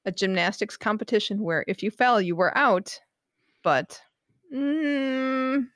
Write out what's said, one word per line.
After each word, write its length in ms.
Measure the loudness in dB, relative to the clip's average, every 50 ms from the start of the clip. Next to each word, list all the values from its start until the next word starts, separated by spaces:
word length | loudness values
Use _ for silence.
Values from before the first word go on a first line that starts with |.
| -8
a 40 | -6
gymnastics 680 | -4 -2 0 0 2 2 2 0 0 -2 -6 -6 -6
competition 640 | -6 -2 -2 -2 -2 -2 0 0 0 0 0 -4 -4
where 240 | -2 -2 -2 -2 -2
if 140 | -4 -4 -4
you 80 | -4 -6
fell, 320 | 0 2 2 4 4 4
you 140 | 2 0 0
were 200 | 2 2 2 2
out. 440 | 4 4 4 4 2 0 -4 -14 -16 _ _ _ _ _ _ _ _ _ _ _ _ 0
But, 360 | 2 2 2 0 -2 -12 -20 -20 _ _ _ _ _ _ _ _ -10 -6
mm, 1120 | -2 -2 0 0 0 0 0 0 0 0 -2 -2 -2 -2 -2 -2 -2 0 0 0 -2 -2 -4 _